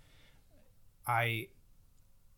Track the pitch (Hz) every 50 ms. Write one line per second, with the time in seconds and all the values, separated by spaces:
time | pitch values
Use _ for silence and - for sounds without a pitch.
0 | - - - - - - - - - - - - - - - - - - - -
1 | - - 117 117 117 117 113 113 - - - - - - - - - - - -
2 | - - - - - - -